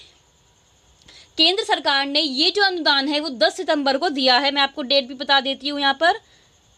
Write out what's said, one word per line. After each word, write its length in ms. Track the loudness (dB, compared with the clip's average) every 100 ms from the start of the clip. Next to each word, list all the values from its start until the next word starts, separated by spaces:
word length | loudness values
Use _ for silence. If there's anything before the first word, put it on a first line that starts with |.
| -12 _ _ _ _ _ _ _ _ _ -20 -20 -10 0
केंद्र 280 | 2 2
सरकार 420 | -2 -2 0 0 0
ने 140 | -2
ये 300 | -2 0 0
जो 140 | 2
अनुदान 440 | 0 0 0 0 0
है, 120 | -2
वो 80 | -4
दस 280 | 0 0 0
सितंबर 420 | -2 -2 0 0
को 100 | -2
दिया 300 | 0 2 2
है। 120 | 2
मैं 120 | 0
आपको 200 | -2 -2
date 240 | -2 -2 -2
भी 60 |
बता 260 | -6 0 0
देती 280 | 0 -6 -6
हूँ 120 | -2
यहाँ 140 | -2
पर, 260 | 2 2 0 _ _ _ _ _